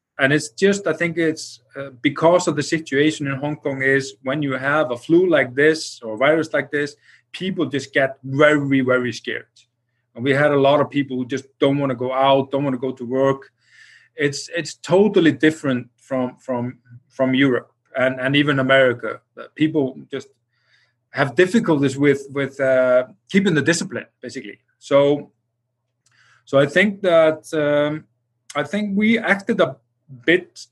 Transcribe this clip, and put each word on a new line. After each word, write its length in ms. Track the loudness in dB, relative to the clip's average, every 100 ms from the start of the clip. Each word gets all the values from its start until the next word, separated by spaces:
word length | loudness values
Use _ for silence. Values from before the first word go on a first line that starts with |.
| _ -2
And 140 | 2
it's 160 | 2 -2
just, 360 | 0 0 2 -2
I 80 |
think 240 | -4 -4 -2
it's, 440 | -2 -4 -12 -18 _ -16
uh, 140 | -16 -4 -4
because 380 | 2 4 4 2
of 60 | -4
the 80 | -4 -6
situation 500 | -2 0 0 0 -6
in 80 | -6
Hong 120 | -6 -6
Kong 180 | -8 -2
is 340 | 2 2 0 -8 -6
when 160 | -4
you 100 | -4
have 380 | -4 -2 0 -2
a 60 | -6
flu 220 | 2 2 4 2
like 180 | 0 2
this 460 | 2 2 -6 -12
or 120 | -12 0
a 20 | 2
virus 240 | 2 0
like 180 | -4 -4
this, 240 | -6 -6 -10 _ _ _
people 340 | -10 -8 -4 -4
just 280 | -4 -4
get 240 | -2 -2 -4
very, 580 | -6 2 4 4 2 0
very 320 | 2 0 -2
scared. 420 | -8 -10 -10 -12 _ _ _ _ _ _
And 100 | -6
we 100 | -2 2
had 80 | 2
a 80 | 4
lot 220 | 4 2
of 80 | 0
people 260 | -2 -4 -6
who 80 | -6
just 200 | -8 -10 _
don't 200 | 0 2
wanna 160 | -2 -4
go 160 | -4
out, 400 | 0 4 4 2
don't 140 | -4 -2
wanna 120 | -4 -6
go 40 |
to 140 | -8 -6
work. 360 | 0 0 0 -8 _ _ _ -20 _ _ -4
It's, 340 | -4 -4 -8
it's 240 | -8 -8
totally 580 | -14 0 2 4 4 2
different 580 | 4 0 0 -4 -4 -6 _
from, 400 | _ -4 -4 -8
from, 420 | -8 -6 -6 -10 _ -20 _
from 260 | -4 0
Europe 380 | 2 2 0 -4 _ _ -2
and, 220 | -2 -2
and 160 | 0 0
even 240 | 2 0
America. 640 | 4 4 4 0 -8 -10 _ -20
Uh, 40 | -20 -2
people 400 | -2 0 -2 -6 -12
just 160 | -14 -14 _ _ _ _ _ _ _ _
have 240 | -2 0 2
difficulties 640 | 2 2 2 0 0 2
with, 300 | 2 2 -4
with, 280 | -6 -6 -2
uh, 480 | 0 2 4 2 0 _ _
keeping 240 | 0 2
the 80 | 0
discipline, 460 | 0 -2 -4 -10 -14 _
basically. 380 | -16 -14 -16 -20 _ _
So, 520 | 0 2 4 0 -4 _ _ _ _ _ _ _ _ _ _ _
so 160 | _ 2
I 60 | 2
think 360 | 0 -2 -2
that, 500 | 2 4 2 0 -6
um, 520 | -4 0 0 -2 -4 -12 _ _ _ _ -8
I 80 |
think 340 | -6 -6 -4 0
we 200 | 0 0
acted 440 | 0 -2 0 0
a 160 | 0 -2 _ _ _ -6 0
bit 400 | 0 0 -18 -20